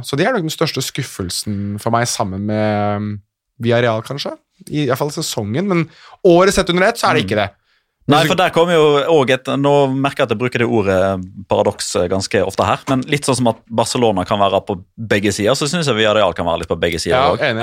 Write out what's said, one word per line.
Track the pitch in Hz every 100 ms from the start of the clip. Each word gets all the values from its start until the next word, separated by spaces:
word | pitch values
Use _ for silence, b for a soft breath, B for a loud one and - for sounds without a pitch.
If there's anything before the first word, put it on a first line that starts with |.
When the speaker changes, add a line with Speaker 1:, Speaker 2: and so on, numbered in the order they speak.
| -
Speaker 1:
Så | 143
de |
er | 214
nok | 240 160
den |
største | - 156 131
skuffelsen | - - 127 - 90 - 107 101 101 104
for | 117
meg, | 117 120
sammen | - 101 95 104
med, | 107 107 104 104 104
mm, | 104 104 - _ _ -
Villarreal, | 117 117 120 110
kanskje. | - 139 - 311 _ _ -
I, | 151
i | 135
hvert | 131
fall | 151
sesongen, | 165 156 - 104 131 202
men | 170 156 B B B 190
året | 170 190
sett | 190 175
under | 175 202
ett, | -
så | 196
er | 156
det | 95
Speaker 2:
Mm. |
Speaker 1:
ikke | 107
det. | 98 - _ _ _ _ -
Speaker 2:
Nei, | 147
Speaker 1:
Men | 165
så |
Speaker 2:
for | 185
der | 170
kommer | 165 175
jo | 170 151 143 160 160 127
også |
et, | 131 - 131
nå | 143 143 135
merker | 135 135 -
jeg | 131
at |
jeg | 107
bruker | 123 -
det | 127
ordet | 117 98 95 95 95 92 101 -
paradoks, | 104 104 - - 101
eh, | 90
ganske | 95 - 104 92
ofte | - 101
her, | 139 -
men | 131
litt | 131 143 -
sånn | 127
som | 117
at | - -
Barcelona | 113 113 127 117 95
kan | 92 104
være | 98 95 -
på | 92 - -
begge | 110 104 104
sider, | 95 104
så | 135 147
synes | 175 143
jeg | 107
Villarreal | 107 107 95
kan | - 85
være | 82
litt | 82
på | 85
begge | 87 82
sider | 87 127
Speaker 1:
Ja, | 143 -
Speaker 2:
også. |
Speaker 1:
enig. | 147 113